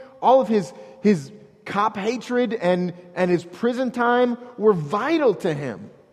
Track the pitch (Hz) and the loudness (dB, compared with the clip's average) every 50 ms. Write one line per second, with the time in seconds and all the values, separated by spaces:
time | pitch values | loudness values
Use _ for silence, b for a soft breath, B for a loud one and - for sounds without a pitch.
0 | B B B B - 208 254 269 247 214 226 208 170 - - B B B B B | B B B B 2 4 6 6 4 4 2 0 0 -2 -10 B B B B B
1 | B 208 208 156 135 135 - - - - _ _ - - - 196 208 220 220 208 | B 2 2 2 0 -10 -18 -20 -20 -20 _ _ -14 -6 -2 0 0 0 -2 -4
2 | 190 220 254 254 - - 247 247 247 214 226 - 170 175 180 180 180 180 170 B | -4 -4 -4 -4 -6 -4 -2 0 0 0 -2 -2 0 0 0 2 0 -4 -6 B
3 | B B B - 185 180 175 165 175 - - - - 233 254 240 262 247 - 247 | B B B -2 0 2 2 0 -2 -4 -10 -2 -2 -2 0 0 -2 -4 -2 -2
4 | 240 240 240 247 247 247 233 233 - - - - 202 214 202 170 151 143 196 208 | 0 2 4 2 2 2 0 -4 -10 -18 -10 0 2 4 4 2 0 -4 -4 -4
5 | 240 285 330 320 294 240 190 - - 180 151 143 147 127 104 87 104 - - - | -2 0 0 2 2 2 0 0 -2 -4 -4 -2 -4 -8 -8 -8 -12 -18 -20 -20
6 | - _ | -20 _